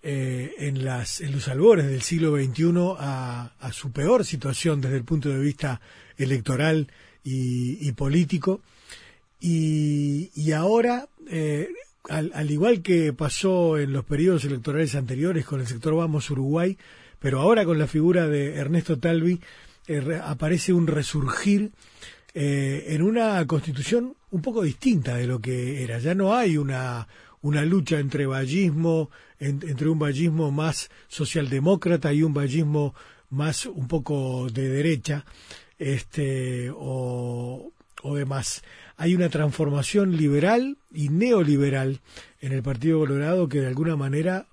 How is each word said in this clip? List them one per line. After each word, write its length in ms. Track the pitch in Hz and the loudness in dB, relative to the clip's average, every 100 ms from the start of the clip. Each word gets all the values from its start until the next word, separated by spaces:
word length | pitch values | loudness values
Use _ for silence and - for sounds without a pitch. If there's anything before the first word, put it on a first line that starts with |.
eh, 540 | - 139 131 127 135 - | -4 -4 -2 -4 -6 -6
en 260 | 143 135 | -6 -4
las, 360 | 131 127 - - | -4 -4 -6 -6
en 120 | 156 | -4
los 160 | 139 139 | -4 -4
albores 400 | 131 202 202 143 | 4 6 6 4
del 140 | 131 | 0
siglo 280 | - 170 160 | -2 0 2
veintiuno 680 | 147 135 117 165 175 175 185 | 2 0 0 2 2 0 -2
a, 540 | 139 135 127 120 120 _ | -6 -6 -6 -8 -12 _
a 140 | 131 | -12
su 180 | - 139 | -10 -8
peor 340 | 117 151 247 | -4 2 2
situación 560 | 190 147 139 127 170 147 | 2 -4 -4 -2 0 0
desde 160 | 131 135 | 0 -2
el 60 | |
punto 260 | 117 156 143 | -2 -2 0
de 120 | 135 | 0
vista 400 | 143 139 147 123 - - - - | 0 -2 -4 -6 -10 -20 -20 -6
electoral 720 | 135 135 107 127 151 160 143 - - _ | -2 0 0 0 2 2 0 -8 -20 _
y, 640 | - 131 127 123 123 156 147 | -6 -2 -2 -2 -2 -2 -4
y 60 | |
político. 680 | 117 139 151 170 175 160 190 _ _ - - - _ _ _ | -2 0 2 2 0 -2 -2 _ _ -20 -20 -20 _ _ _
Y, 920 | 175 165 156 156 151 147 143 143 185 - | -2 0 2 2 0 0 0 -2 -4 -4
y 160 | 151 | -2
ahora, 560 | 156 175 233 233 247 277 _ - | 0 2 2 2 0 -6 _ -8
eh, 420 | 165 151 147 202 370 539 _ - | -4 -2 -2 -4 -10 -18 _ -8
al, 220 | 156 156 | -4 -4
al 160 | 147 151 | -4 -2
igual 320 | 147 202 233 | 2 2 2
que 320 | 165 175 156 | 4 2 2
pasó 640 | 131 151 - 190 185 170 156 | 0 -4 0 0 2 2 2
en 160 | 143 | 0
los 120 | 135 | -2
periodos 400 | 120 147 175 175 | -2 2 4 2
electorales 500 | 139 135 117 147 160 | 0 -4 -2 0 0
anteriores 500 | 143 127 127 165 170 | -2 -4 -2 0 0
con 160 | - 139 | -2 -4
el 60 | 123 | -4
sector 300 | 120 156 160 | -4 -2 0
Vamos 340 | 165 151 - | 0 -2 -2
Uruguay, 480 | 139 135 156 180 196 - - - - | -2 0 0 0 -2 -12 -20 -20 -6
pero 220 | 139 131 | -2 2
ahora 240 | 160 226 | 4 6
con 120 | 175 160 | 4 2
la 120 | 151 | 2
figura 400 | 156 165 180 160 | 2 4 4 4
de 260 | 147 143 | 2 -2
Ernesto 460 | 151 139 165 160 151 | -2 0 0 0 0
Talvi, 400 | 165 165 165 175 - - - - - | 2 2 2 0 -4 -20 -20 -20 -6
eh, 120 | 151 | -4
re-, 200 | 135 165 | -2 -4
aparece 520 | - 143 156 175 - | -6 -4 0 0 2
un 140 | 180 160 | 2 4
resurgir, 840 | 151 143 151 135 - 202 202 214 - - - - - _ | 0 0 -2 -2 0 2 2 2 -6 -20 -20 -20 -20 _
eh, 500 | 180 143 143 135 139 - | -4 0 0 0 -2 -4
en 120 | 156 | 0
una 420 | 180 233 220 196 147 | 2 2 2 2 0
constitución 680 | 160 - 135 139 233 247 285 _ | 0 -2 -6 0 0 -2 -10 _
un 120 | 185 | -4
poco 200 | 156 226 | -2 -2
distinta 540 | 170 - 262 208 123 123 | -2 0 2 2 2 -2
de 100 | 123 | -2
lo 140 | 127 | -2
que 420 | 110 127 123 143 | -4 -4 -4 -6
era. 160 | 123 117 | -6 -4
Ya 160 | 127 | -2
no 220 | 190 196 233 | 0 2 2
hay 200 | 226 156 | 2 2
una, 520 | 139 131 127 120 113 - - _ | 0 -2 -4 -6 -10 -16 -20 _
una 200 | 147 147 | -2 0
lucha 360 | 151 190 139 156 | 2 2 2 0
entre 280 | 139 143 135 | 0 -2 -2
vallismo, 840 | 131 131 165 185 151 165 160 147 - - _ | -2 -2 2 2 2 2 0 -2 -8 -20 _
en-, 200 | 139 139 170 | -4 -4 -4
entre 200 | 135 156 | -2 0
un 120 | 160 | 0
vallismo 500 | 151 139 170 156 151 | 0 0 0 2 0
más 400 | 139 156 147 - - - | 0 -2 -4 -8 -16 -18
socialdemócrata 1080 | - 147 165 139 135 151 196 180 170 151 | -6 -4 -2 -2 0 2 2 2 0 2
y 120 | 147 | 2
un 100 | 160 | 2
vallismo 600 | 143 143 143 151 151 143 - - - _ | 2 0 0 0 0 -2 -4 -20 -20 _
más 360 | 135 151 147 - | -4 -2 -2 -6
un 200 | 196 127 | -8 -4
poco 640 | 160 135 147 131 127 127 | -4 -2 -4 -2 -4 -4
de 180 | 117 135 | -4 -2
derecha, 560 | 135 151 151 - 147 - - - - - _ | 0 2 0 -2 -6 -6 -20 -20 -20 -20 _
este, 920 | 131 139 - - 139 135 127 123 123 | -4 -4 -4 -4 -2 -2 -4 -4 -6
o, 960 | 147 135 131 127 123 123 120 120 127 311 _ _ - | -8 -8 -6 -4 -4 -4 -6 -8 -10 -14 _ _ -14
o 140 | 139 143 | -6 -4
demás. 480 | 135 139 117 - - - - - | -4 -4 -6 -8 -14 -20 -20 -4
Hay 180 | 165 | 2
una 140 | 180 175 | 4 2
transformación 880 | 151 151 135 151 143 131 208 196 165 | 2 0 2 0 0 2 2 2 4
liberal 600 | 151 143 170 233 262 285 _ | 4 4 4 4 2 -6 _
y 160 | 156 147 | -4 0
neoliberal 920 | 160 240 226 156 143 139 135 131 135 _ - - _ | 2 4 4 6 4 4 2 -2 -4 _ -20 -20 _
en 120 | 135 | -6
el 120 | 135 | -4
Partido 340 | 123 123 147 160 | -4 -2 2 2
Colorado 500 | 147 139 147 180 165 | 2 0 0 2 2
que 120 | 143 | 0
de 80 | 131 | -2
alguna 260 | 127 160 | 0 0
manera 520 | 156 135 143 165 185 - | 0 0 0 0 -2 -6